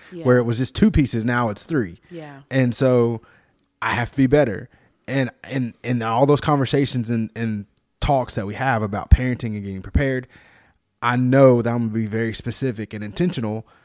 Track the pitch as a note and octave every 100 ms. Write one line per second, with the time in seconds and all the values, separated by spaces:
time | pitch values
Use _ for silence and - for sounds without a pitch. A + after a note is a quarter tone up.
0 | - F3 C#3 B2 A#2 A#2 B2+ - G#3+ E3
1 | C3 A#2+ A2+ B2 A#2 G#2 - D#3+ G2 F2
2 | _ E3+ D3+ C#3 - C3+ B2+ - C3 B2
3 | A#2 A2+ - _ _ _ _ _ A2 A2
4 | A#2 - C3 D3 C3 G2 A2+ _ _ _
5 | - C3+ B2 - - C3+ A#2+ - - B2
6 | A2+ A2+ C#3 D3 - D3 C3 C#3 C#3 C3
7 | A2 A#2 A2 - A2+ G#2+ G2+ _ _ _
8 | - C#3 A#2+ - G2+ G#2 C3 A#2 G#2+ G2+
9 | - - B2+ B2 A#2 G#2 G2 F#2+ F#2+ -
10 | C#3 B2+ - - _ _ _ _ _ _
11 | A#2+ B2 B2+ C3+ C3+ A#2+ A#2 A#2+ A2+ A2
12 | A2 A2 A2+ G#2+ A#2+ A2 C3+ A2 G#2 G#2+
13 | G#2 - F3 - A2 A2 - _